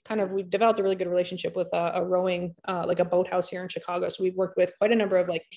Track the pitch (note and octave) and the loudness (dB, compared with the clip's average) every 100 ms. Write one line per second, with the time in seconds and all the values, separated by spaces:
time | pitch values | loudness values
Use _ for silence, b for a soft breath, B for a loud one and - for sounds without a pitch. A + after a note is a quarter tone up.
0 | - A3 F#3+ G3 F3+ G3 A3+ A3 F#3+ F#3 | -6 -2 -2 -2 -2 2 4 4 2 0
1 | F3 F3+ F3 F#3 F3 F#3 F3 F3 E3+ F3+ | 0 0 0 -4 -4 -4 -2 -2 0 -2
2 | F3 F3+ F#3 F3 F3 - - F3+ F3 F3 | 0 0 0 -2 -4 -8 -6 -4 0 0
3 | F3 F3+ F#3 F#3 F3 F3+ F3+ E3+ - F3+ | 2 2 2 0 -2 -6 -8 -8 -6 -4
4 | F3 - F#3 F#3 F3+ F#3 F3+ - G#3+ A#3 | -4 -2 -2 0 0 2 0 2 2 4
5 | G3+ F#3 F3 E3 - | 4 2 2 -2 -8